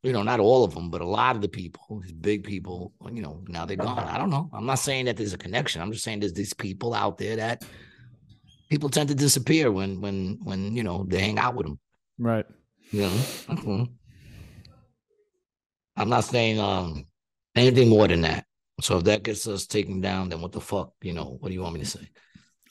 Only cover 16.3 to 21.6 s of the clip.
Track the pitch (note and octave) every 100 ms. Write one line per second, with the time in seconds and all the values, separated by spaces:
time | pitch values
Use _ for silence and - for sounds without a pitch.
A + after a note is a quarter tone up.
16.3 | B2 A2+ A2 G2+ F#2+ F2 D2 - _ _
17.3 | _ _ - B2 B2 A#2+ G#2+ G2+ E2+ D#2+
18.3 | - - _ _ - - F#2+ F2 G#2 G#2
19.3 | G#2 A2+ G2+ - G#2+ G2 F#2+ F#2 F#2 F#2
20.3 | E2 F2+ - - G2+ E2 _ F#2+ E2+ C#2+
21.3 | C2 F#2+ F#2